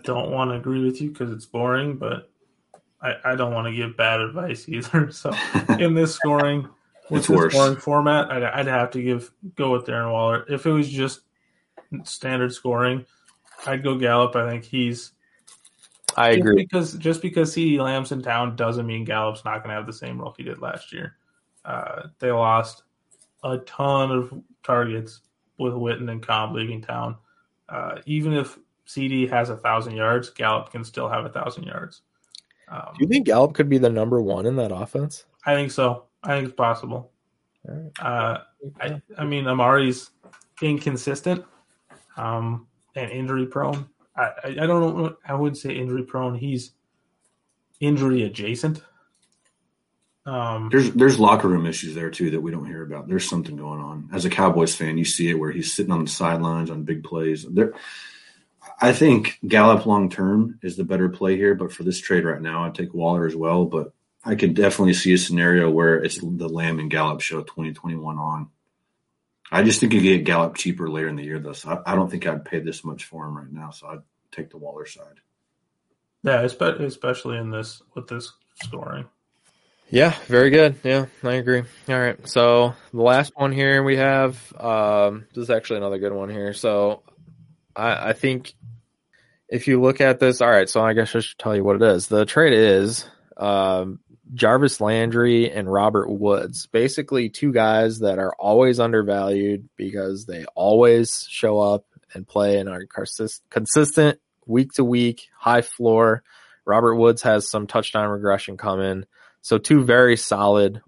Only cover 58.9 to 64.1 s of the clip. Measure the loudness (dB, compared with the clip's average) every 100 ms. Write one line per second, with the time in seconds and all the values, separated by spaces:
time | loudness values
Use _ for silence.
58.9 | 6 6 6 2 -8 2 6 6 6 2
59.9 | 0 0 -2 0 2 0 -4 -10 -8 -4
60.9 | 0 -2 0 0 2 2 2 -2 -4 -4
61.9 | -4 0 0 0 -4 -6 -4 -6 -6 -8
62.9 | -2 0 0 0 -2 0 2 2 -2 -6
63.9 | _ _